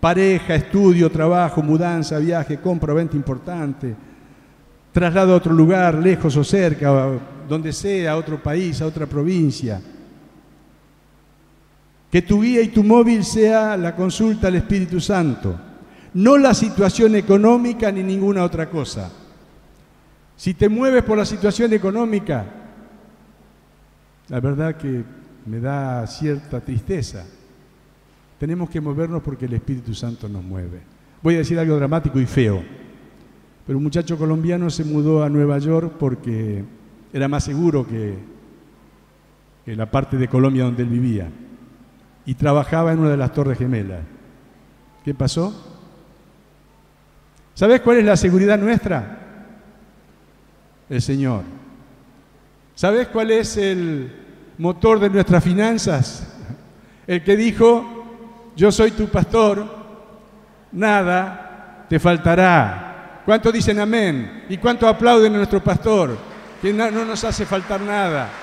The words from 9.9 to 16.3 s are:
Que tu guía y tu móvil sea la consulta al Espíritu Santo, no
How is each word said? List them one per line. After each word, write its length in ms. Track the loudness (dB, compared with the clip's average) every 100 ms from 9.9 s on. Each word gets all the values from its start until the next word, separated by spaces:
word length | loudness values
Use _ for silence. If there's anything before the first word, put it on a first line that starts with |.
| -20 -20 -20 -20 -20 _ _ _ _ _ _ _ _ _ _ _ _ _ _ _ _ _
Que 100 | -2
tu 200 | 2 0
guía 200 | 2 2
y 60 | 2
tu 160 | 2
móvil 400 | 6 6 6 2
sea 540 | 0 2 4 4 0 -2
la 180 | -4 -2
consulta 540 | -4 0 -2 0 0
al 60 | 0
Espíritu 440 | 0 -2 0 -4
Santo, 580 | -2 0 0 -2 -4 -8 -10 -20 -20 -20 -10 2
no 220 | 6